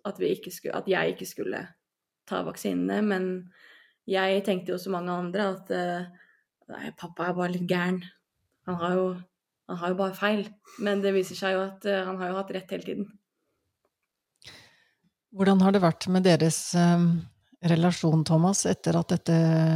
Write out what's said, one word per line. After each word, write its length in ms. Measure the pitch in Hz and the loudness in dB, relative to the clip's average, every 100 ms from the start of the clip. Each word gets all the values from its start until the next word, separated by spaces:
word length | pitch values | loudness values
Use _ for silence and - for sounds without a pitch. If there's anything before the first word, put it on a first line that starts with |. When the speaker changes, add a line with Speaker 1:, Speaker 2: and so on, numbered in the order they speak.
| 202 | -10
Speaker 1:
at 120 | 196 | -4
vi 140 | 180 190 | -2 -2
ikke 160 | 185 | -6
sku-, 220 | - - | -12 -8
at 140 | - - | -6 -2
jeg 260 | 180 165 - | 0 0 -4
ikke 100 | 185 | -10
skulle 420 | - 180 - 180 _ _ _ _ _ - | -10 -8 -8 -10 _ _ _ _ _ -8
ta 160 | 185 | -6
vaksinene, 580 | 175 185 208 180 180 202 | -6 -6 -4 -2 -2 0
men 460 | 214 190 185 185 180 - - - _ _ - | 0 -2 -2 -6 -10 -20 -20 -20 _ _ -4
jeg 360 | 190 190 196 196 | -2 0 0 0
tenkte 260 | 185 180 | -2 -4
jo 60 | 180 | -6
som 160 | 190 | -6
mange 180 | 180 175 | -6 -4
andre 360 | 180 175 185 202 190 | -4 -4 -4 -4 -4
at, 160 | - | -6
eh, 340 | 185 175 175 180 - _ _ _ _ - | -4 -4 -6 -8 -16 _ _ _ _ -18
"Nei, 220 | - - | -14 -14
pappa 360 | - 170 170 170 | -14 -14 -6 -4
er 60 | |
bare 180 | 180 175 | -2 -4
litt 140 | 180 175 | -4 -2
gæren. 360 | 180 180 185 180 _ _ _ _ _ - | -2 -2 -4 -6 _ _ _ _ _ -8
Han 80 | 175 | -4
har 180 | 175 180 | -2 0
jo, 120 | 185 180 180 _ _ _ - | 0 -4 -12 _ _ _ -12
han 80 | 180 | -6
har 120 | 175 | -4
jo 60 | 185 | -2
bare 180 | 190 185 | -2 -2
feil." 320 | 202 214 202 - - - | -2 -2 -4 -12 -20 -6
Men 220 | 208 202 | -2 0
det 120 | 196 | 2
viser 220 | 196 180 175 | 0 -2 -4
seg 180 | 190 190 | -2 -2
jo 40 | 196 | -4
at, 200 | 196 208 | -6 -4
eh, 180 | 196 185 | -2 -2
han 120 | 190 | -6
har 120 | 180 | -6
jo 60 | 190 | -6
hatt 160 | 196 | -6
rett 180 | 185 185 | -8 -10
hele 120 | 185 | -10
tiden. 260 | 180 190 202 - _ _ _ _ _ _ _ _ _ _ _ _ - - - _ _ _ _ _ _ | -8 -8 -10 -14 _ _ _ _ _ _ _ _ _ _ _ _ -20 -20 -20 _ _ _ _ _ _
Speaker 2:
Hvordan 260 | 190 196 190 | 0 4 6
har 140 | 190 202 | 6 6
det 60 | |
vært 240 | 175 - - | 4 2 0
med 160 | 185 | 4
deres, 360 | 185 160 160 - - 175 | 6 6 4 0 -2 2
eh, 280 | 175 170 170 170 170 _ _ _ | 4 6 4 2 -2 _ _ _
relasjon, 600 | 170 165 175 170 165 160 | 0 4 2 2 2 4
Thomas, 420 | 151 160 180 196 175 | 4 4 4 2 0
etter 300 | 190 - 165 | 0 0 0
at 160 | 165 | 0
dette 240 | 170 - 165 165 160 160 | 0 2 4 4 4 4